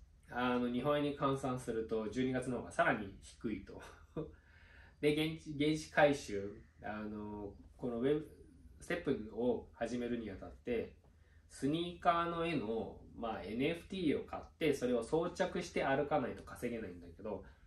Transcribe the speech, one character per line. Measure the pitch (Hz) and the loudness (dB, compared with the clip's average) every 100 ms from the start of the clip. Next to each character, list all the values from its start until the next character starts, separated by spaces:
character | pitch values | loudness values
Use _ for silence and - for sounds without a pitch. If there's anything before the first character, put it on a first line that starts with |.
| - - - | -20 -20 -8
あ | 120 123 123 | 0 2 2
の、 | 120 | 2
日 | 123 | 2
本 | 147 147 | 2 4
円 | |
に | 143 139 | 2 2
換 | 139 135 | 0 2
算 | 135 127 | 0 -2
す | - | -2
る | 113 113 | -2 0
と、 | 110 107 | 0 0
十 | 117 127 | 0 2
二 | |
月 | 127 127 | 2 0
の | 117 | -4
方 | 90 | -2
が | |
さ | - | 2
ら | 170 | 4
に | 113 98 - | 4 -2 -10
低 | - - 117 | -16 -6 -4
い | 98 | -4
と。 | - 95 - - - - | -6 -14 -14 -18 -12 -8
<laughs> | 160 - - - - - - - | -8 -10 -20 -20 -20 -20 -20 0
で、 | 147 | 2
現 | 147 160 160 | 4 2 -2
地、 | - 143 | -4 2
原 | 147 156 | 4 2
資 | - | 2
回 | - 147 | 6 6
収、 | 139 - 101 101 110 - - | 6 0 -4 -4 -8 -16 -12
あ | 107 107 | -8 -6
の、 | 107 107 104 104 101 - - - | -6 -6 -6 -6 -8 -10 -18 -6
こ | 123 | -4
の | 117 | 2
ウ | |
ェ | 131 151 | 4 4
ブ、 | - - - - - - | 0 -14 -20 -20 -20 -12
ス | - | -4
テ | - | -2
ッ | 151 | 0
プ | 110 107 | 0 -2
を | 104 123 113 - - | 0 2 2 -2 -4
始 | 117 123 | -2 -2
め | 120 | -2
る | 117 | -2
に | 104 | -4
あ | 92 | -8
た | 90 | -10
っ | |
て、 | - - 113 - - - - - - - | -10 -2 -2 -2 -8 -20 -20 -20 -20 -20
ス | - 135 | -2 0
ニ | 160 175 175 | 2 0 0
ー | |
カ | 180 170 | 2 4
ー | 170 | 2
の | 170 170 | 2 2
絵 | 156 | 0
の、 | 101 113 - - - - | 0 -2 -4 -8 -14 -6
ま | 113 - | -4 -4
あ、 | |
エ | - 117 | -4 0
ヌ | 151 | 0
エ | 170 | 0
フ | - | -4
テ | 190 | 0
ィ | 160 | 2
ー | - | 2
を | - | 0
買 | - | -8
っ | - - | -10 0
て、 | 156 | 2
そ | - 123 | 2 2
れ | |
を | 120 | 2
装 | - 160 175 | 2 2 2
着 | - 180 185 | 0 0 0
し | - | -2
て | 180 143 | 0 2
歩 | 143 143 | 2 4
か | 151 | 2
な | 113 | 2
い | 98 | -4
と | |
稼 | - - 120 | -10 -6 -4
げ | 117 | -4
な | 107 | -6
い | |
ん | 87 | -10
だ | 85 85 | -14 -10
け | |
ど、 | 110 87 - - | -6 -6 -8 -20